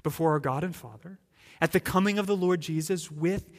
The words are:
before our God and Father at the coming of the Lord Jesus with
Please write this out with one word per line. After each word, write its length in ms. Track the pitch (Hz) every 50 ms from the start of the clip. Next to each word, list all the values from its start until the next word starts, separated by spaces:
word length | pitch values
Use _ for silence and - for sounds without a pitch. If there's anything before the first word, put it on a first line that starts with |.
| -
before 280 | 156 143 - 165 160
our 80 | 151 147
God 260 | 131 139 127 143 175
and 100 | 185 170
Father 420 | - - 113 107 110 - 175 190 - _ _ _ _ - - - -
at 100 | 165 170
the 80 | - 185
coming 380 | - - - 185 190 208 202 208
of 100 | 202 196
the 80 | 208
Lord 240 | 190 180 180 180 170
Jesus 480 | 147 - 156 160 156 - 190 170 - -
with 380 | 151 151 160 175 196 202 - - -